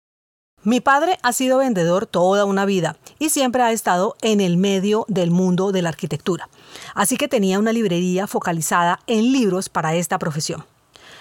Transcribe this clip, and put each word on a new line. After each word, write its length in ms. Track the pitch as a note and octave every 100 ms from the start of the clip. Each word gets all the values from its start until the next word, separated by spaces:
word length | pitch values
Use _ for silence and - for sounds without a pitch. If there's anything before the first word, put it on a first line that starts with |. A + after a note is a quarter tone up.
| _ _ _ _ _ _
Mi 160 | G3+ B3
padre 380 | - C#4 E4 F#4
ha 100 | B3
sido 240 | A#3+ C4 C4
vendedor 480 | C4+ G3 E3+ F3+ A3
toda 400 | F#3 F3+ G3 G3+
una 200 | G3 G3+
vida 300 | G3 D#3+ D#3 - -
y 120 | D4+
siempre 340 | D4 C4 B3+
ha 80 | A#3+
estado 440 | A3+ - F3+ G3 -
en 200 | A3+ G#3+
el 160 | F#3+ F3
medio 480 | G3+ G3 G3 G#3+ A3+
del 240 | F#3+ E3+
mundo 400 | F3 F#3 F3+ G3
de 100 | F#3+
la 80 | E3+
arquitectura, 600 | D#3 D#3 D3 - E3 - - - - -
así 240 | - G3+ B3
que 100 | C#4+
tenía 300 | C4 F#3+ F#3+
una 160 | A3
librería 540 | A3+ G#3+ E3+ F3+ F3+ G3+
focalizada 720 | A3 F#3+ E3 D#3 F#3 E3+ F3+ -
en 240 | A3 A#3
libros 380 | C4 G#3+ F#3 G3
para 260 | F3+ D#3 E3
esta 240 | E3+ F#3
profesión. 440 | F3 D3+ - - - _ _ - - -